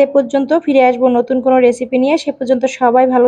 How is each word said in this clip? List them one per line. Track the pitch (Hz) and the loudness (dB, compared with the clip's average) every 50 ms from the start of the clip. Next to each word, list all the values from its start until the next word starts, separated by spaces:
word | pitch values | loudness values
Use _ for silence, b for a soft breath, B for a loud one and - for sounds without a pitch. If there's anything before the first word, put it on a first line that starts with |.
| 277 | 0
এ | 277 277 | 2 0
পর্যন্ত, | 277 254 233 277 277 269 277 311 339 330 | -2 -2 -2 -2 -4 -2 -2 -2 -2 -2
ফিরে | 294 269 269 254 254 | 0 2 2 2 2
আসবো | 247 240 254 254 247 | 2 0 0 0 0
নতুন | 240 240 247 262 262 240 | 0 -2 -2 -4 -2 0
কোনো | 262 262 254 | 0 2 2
রেসিপি | 247 240 240 247 254 240 262 254 254 | 2 2 0 -2 -4 -4 -2 -2 0
নিয়ে। | 277 311 | 0 -2
সে | 311 - 294 294 | -2 -4 -6 -8
পর্যন্ত | - 254 233 262 240 262 269 - - | -6 -4 -2 -2 -2 -2 -6 -4 -2
সবাই | 254 240 233 254 262 254 254 | 0 2 2 2 2 2 2
ভালো | 247 247 | 2 2